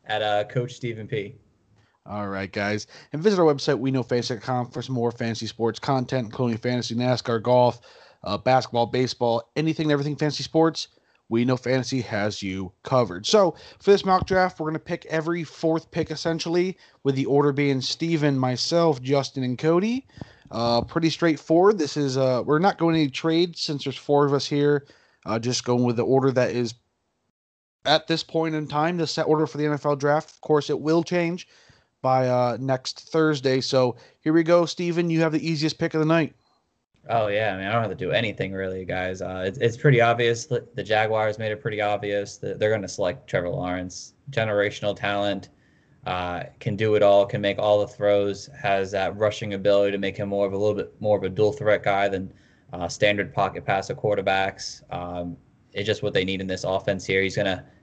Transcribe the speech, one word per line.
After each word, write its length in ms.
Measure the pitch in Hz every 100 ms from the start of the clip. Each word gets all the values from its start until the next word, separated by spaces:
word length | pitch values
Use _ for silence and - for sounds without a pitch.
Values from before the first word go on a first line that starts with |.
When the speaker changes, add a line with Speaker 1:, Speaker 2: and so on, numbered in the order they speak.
| -
Speaker 1:
at, 160 | 107
uh, 220 | 107 104
Coach 300 | 107 123 123
Steven 320 | - 120 110 104
P. 300 | 110 98 - _ _ _ _ _ _
Speaker 2:
All 240 | - 104 101
right, 240 | 98 98
guys. 360 | 107 101 104 - - -
And 100 | 147
visit 160 | 202 185
our 80 | 160
website, 320 | 139 - 110
we 120 | 135
know 120 | 131
fantasy 320 | 117 123 117
dot 80 | 120
com, 280 | - 123 120
for 120 | 131
some 140 | 123 127
more 160 | 117
fantasy 340 | 113 117 110 110
sports 320 | - 113 107
content, 480 | - 135 120 131 107
including 320 | - 123 113
fantasy, 360 | 123 123 117
nascar, 460 | 117 123 123 - 113
golf, 400 | 123 123 123 117 - - - _
uh, 120 | 92 98
basketball, 500 | 127 131 - 117 117
baseball, 640 | 127 127 - 120 117 -
anything 320 | - 156 151 156
and 60 |
everything 240 | 143 147 139
fantasy 260 | 151 143
sports. 460 | 135 160 160 156 - _ _ _ -
We 160 | 117
Know 120 | 123 127
Fantasy 460 | 120 131 117 135
has 380 | 107 107 104 98
you 300 | 98 95 90 _
covered. 420 | - 131 107 87 107
So 300 | 214 180 - - -
for 100 | 196
this 140 | 202
mock 240 | 196 185 -
draft, 320 | 185 180 -
we're 80 | 156
gonna 100 | 156
pick 280 | - 170 -
every 360 | 160 156 175
fourth 480 | 156 - 160 160 -
pick, 220 | 170 -
essentially, 640 | 156 165 165 165 175 185 - _ _
with 140 | 139 135
the 100 | 120
order 240 | 139 143
being 300 | 139 143 131
Steven, 580 | 123 - 165 160 147 135
myself, 640 | 127 123 - 170 165 127
Justin, 400 | 127 139 127 135
and 160 | 127 123
Cody. 480 | 156 175 220 254 - - - - -
Uh, 300 | 117 117 117
pretty 280 | 117 165 160
straightforward. 680 | - 170 147 - 165 196 208
This 180 | 143 151
is, 200 | 139 131
uh, 280 | 131 123 131
we're 140 | 151
not 180 | 196 -
going 160 | 165
any 140 | 160 143
trades 520 | - 160 165 175 160
since 220 | - 143
there's 140 | 139 -
four 280 | - 143
of 100 | 143
us 120 | 139 -
here. 400 | 147 147 147 - - _ _
Uh, 160 | - 113
just 240 | 120 120
going 180 | - 123
with 140 | 123 117
the 100 | 104
order 240 | 131 135
that 220 | 127 117
is 220 | 120 117 - _ _ _ _ _ _ _ _ _ _
at 220 | 135 156 -
this 160 | 160
point 320 | - 165 160
in 140 | 156 147
time, 280 | 147 160 175
the 80 |
set 220 | 156 - 151
order 220 | 156 151
for 100 | 143
the 80 | 151
N 60 |
F 120 | 147
L 120 | 147 143
draft. 340 | 143 151 -
Of 100 | -
course, 280 | - 151 139
it 80 | 147
will 240 | 147 170
change 460 | 165 175 170 175 - _ _ _ _ _
by, 260 | 131 131 127
uh, 280 | 123 123 117
next 500 | 135 127 - - -
Thursday. 500 | 160 156 143 131 131
So 360 | - 135 127 - - _
here 120 | 156
we 120 | 165
go, 200 | 165 175
Steven. 460 | 165 - 175 170 175
You 120 | 160
have 100 | 160
the 120 | 151
easiest 360 | 160 156 156 -
pick 140 | 160
of 40 | 160
the 80 | 156
night. 300 | 165 139 _ _ _ _ _ _ _ -
Speaker 1:
Oh, 200 | 113 107
yeah, 260 | 104 107
I 20 | 95
mean, 100 | 98
I 40 |
don't 100 | 117
have 80 | 107
to 20 |
do 160 | 82 90
anything 420 | 95 113 - 95
really, 320 | 95 95 95
guys. 380 | 90 92 92 92
Uh, 220 | 92 92 92
it's, 120 | -
it's 180 | 117 113
pretty 240 | 151 117
obvious. 460 | 117 117 117 117 -
The, 200 | 120 -
the 80 | -
Jaguars 560 | 98 107 110 110 107 107
made 140 | 110
it 100 | 107
pretty 180 | 113 104
obvious 560 | 104 101 101 101 101 -
that 200 | 101 90
they're 140 | 107
gonna 160 | 110 92
select 400 | - 90 - -
Trevor 200 | 95 87
Lawrence. 640 | 90 90 90 92 - - _ -
Generational 640 | 117 110 104 101 - 104 95
talent, 540 | 101 101 101 98 92 _ _ _ _ _
uh, 380 | 92 90 90 87 - -
can 160 | 107
do 220 | 101 110 107
it 80 |
all, 200 | 101 101
can 160 | 98 107
make 200 | 101 98
all 180 | 104 104
the 80 | 101
throws, 640 | - 104 101 101 98 - -
has 300 | 104 98 95
that 260 | 98 95 101
rushing 380 | 107 - 104
ability 380 | 98 101 101 101
to 60 | 101
make 180 | 98 98
him 140 | 101
more 160 | 101 101
of 60 |
a 40 | 98
little 180 | 107
bit 260 | 101 - -
more 160 | 107 101
of 60 |
a 60 | 95
dual 240 | 92 104
threat 320 | 104 107 98
guy 240 | 104 98 101
than, 240 | 95 95 - _ _ -
uh, 160 | 90 87
standard 440 | - 104 101 92
pocket 320 | - 98 90
passer 300 | 95 98 -
quarterbacks. 880 | 87 107 101 95 95 95 - - - -
Um, 440 | 87 87 90 87 85 _ _ _
it's 120 | 101 101
just 160 | 101
what 100 | 104
they 120 | 98
need 160 | 95 95
in 80 | 95
this 160 | 92
offense 400 | 92 95 101 95
here. 180 | 95 95
He's 140 | 95 104
gonna 280 | 98 90 - _